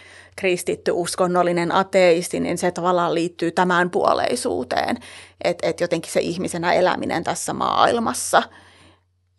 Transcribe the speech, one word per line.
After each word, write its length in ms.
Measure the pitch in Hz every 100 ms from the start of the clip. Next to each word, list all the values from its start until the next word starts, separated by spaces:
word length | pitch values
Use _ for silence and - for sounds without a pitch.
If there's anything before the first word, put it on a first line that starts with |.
| - - - -
kristitty, 540 | 190 180 - 170 175
uskonnollinen, 840 | 175 175 - 180 180 175 175 170
ateisti, 680 | 180 190 190 180 165 175 175
niin 180 | 175 175
se 120 | 180
tavallaan 440 | 175 175 180 170
liittyy 380 | 165 175 - 170
tämän 380 | 170 180 175 180
puoleisuuteen, 1040 | - - 69 - 240 - 87 - - - 233 - - - -
et, 140 | - 170
et 180 | 170 165
jotenkin 320 | 170 170 -
se 80 | 185
ihmisenä 520 | 165 170 165 175 175
eläminen 520 | 165 180 - - 165
tässä 280 | - - -
maailmassa. 920 | 131 127 - 123 233 233 240 - - - - - - - _ _ _ _